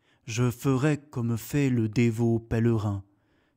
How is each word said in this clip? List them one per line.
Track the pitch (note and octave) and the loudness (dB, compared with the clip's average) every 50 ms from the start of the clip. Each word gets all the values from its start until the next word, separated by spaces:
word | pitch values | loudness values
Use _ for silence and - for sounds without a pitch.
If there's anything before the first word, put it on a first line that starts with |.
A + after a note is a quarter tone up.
| _ _ _ _ _ | _ _ _ _ _
je | - A2 A2+ B2+ B2 | -8 -2 0 0 0
ferai | A2+ - - C#3+ C3+ B2 C3+ D#3 D3 C#3 | -2 -2 0 0 0 2 2 0 0 -2
comme | - - - C3 A#2 A#2 A#2 A2 | -4 -8 -8 -4 -4 -2 -4 -4
fait | - - - D3 C#3+ C3+ | -4 -4 -2 0 0 2
le | B2+ A#2 A2 A2 | 2 0 0 0
dévot | G#2 B2 B2 A#2+ A2 A2+ A#2+ A#2 A2+ A2+ | 2 2 2 2 2 2 2 2 0 0
pèlerin, | A2+ - A#2+ A2+ A2+ A#2 A#2 A2 G#2 G#2+ G2+ G2 - _ _ _ _ _ _ _ _ _ _ | -2 -2 -2 0 2 2 2 0 0 -2 -4 -4 -8 _ _ _ _ _ _ _ _ _ _